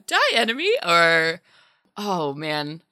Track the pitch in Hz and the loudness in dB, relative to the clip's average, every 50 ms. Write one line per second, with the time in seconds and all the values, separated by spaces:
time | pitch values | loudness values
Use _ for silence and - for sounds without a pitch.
0 | _ - 339 403 554 554 381 233 233 220 233 269 339 403 466 - - 175 170 170 | _ -2 0 0 2 2 2 0 0 0 -2 -2 -2 -2 -2 -2 0 2 4 4
1 | 170 165 165 165 160 165 165 185 _ _ _ _ _ _ _ _ _ _ _ 196 | 6 4 4 2 2 0 -2 -6 _ _ _ _ _ _ _ _ _ _ _ -10
2 | 208 208 190 175 156 143 139 147 156 156 151 151 147 147 156 165 _ _ | -6 -4 -2 -2 -2 -4 -6 -6 -6 -4 -4 -4 -6 -6 -10 -14 _ _